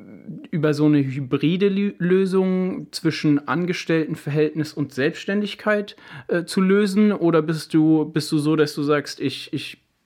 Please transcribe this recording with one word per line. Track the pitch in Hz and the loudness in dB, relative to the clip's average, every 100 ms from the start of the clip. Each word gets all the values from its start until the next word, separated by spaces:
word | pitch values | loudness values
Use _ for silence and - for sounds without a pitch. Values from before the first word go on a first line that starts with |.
| - - - 156 - | -10 -18 -16 -16 -8
über | 156 151 | -2 0
so | 143 151 | 2 4
eine | 147 | 4
hybride | 135 131 127 139 147 180 202 | 2 -4 -4 -2 0 2 2
Lü-, | 196 202 - | 2 -2 -2
Lösung | 175 185 190 190 185 185 185 - 147 | 0 2 2 0 0 0 -2 -4 -10
zwischen | - 165 - 156 143 - | -4 -2 0 2 2 0
Angestelltenverhältnis | 147 180 175 - 165 156 160 147 151 151 156 147 | -2 -2 -4 -2 -2 -2 -6 -4 0 0 0 -6
und | - 143 - | -4 -6 -2
Selbstständigkeit, | 151 - - 202 202 - 214 208 208 - - 139 - | -2 -2 -4 -4 -4 -4 -2 -2 -2 -14 -20 -18 -4
äh, | 175 170 | -2 0
zu | 196 | 0
lösen? | 190 202 208 196 208 | 4 4 4 4 2
Oder | 175 170 165 | 4 2 2
bist | 156 156 - 160 | 0 -4 0 2
du, | 156 156 156 | 4 4 2
bist | 160 147 | -2 -2
du | 156 | 0
so, | 151 156 | 2 2
dass | 147 | 2
du | - | 0
sagst, | 147 147 143 - | 0 0 -2 -6
ich, | 139 - - | -6 -6 -8
ich | 139 - - _ _ | -10 -10 -14 _ _